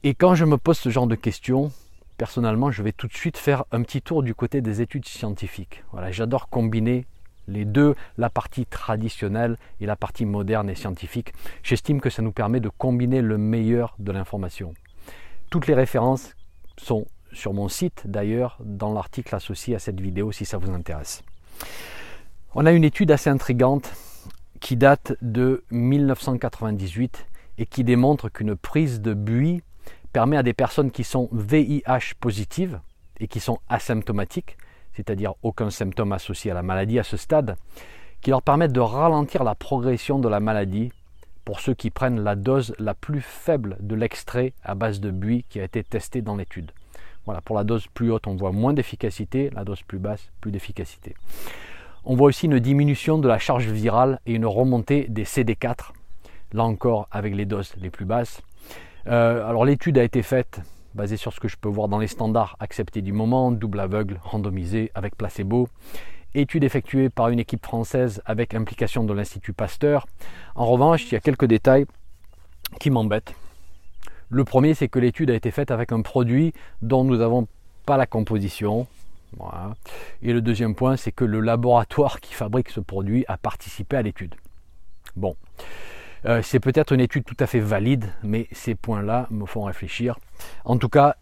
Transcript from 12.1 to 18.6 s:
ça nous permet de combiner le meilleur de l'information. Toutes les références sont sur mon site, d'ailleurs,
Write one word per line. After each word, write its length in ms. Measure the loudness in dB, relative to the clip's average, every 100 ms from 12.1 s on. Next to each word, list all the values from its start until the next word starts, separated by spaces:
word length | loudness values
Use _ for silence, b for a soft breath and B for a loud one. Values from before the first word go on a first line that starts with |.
ça 120 | -2
nous 100 | -4
permet 280 | -2 0 0
de 100 | -2
combiner 500 | -2 0 2 2 2
le 160 | 2 2
meilleur 600 | 2 2 2 2 0 -4
de 140 | -6
l'information. 600 | -4 -4 -6 -6 -8 -12 -12 -18 B B B B B B
Toutes 160 | -2 4
les 80 |
références 600 | 4 4 2 2 2 -2 -16 -18 -16 -18 -16
sont 280 | -2 -2 -2 -12 -18
sur 200 | -10 -6
mon 160 | -4 -4
site, 340 | -2 -4 -4
d'ailleurs, 540 | -6 -2 0 0 -2 -4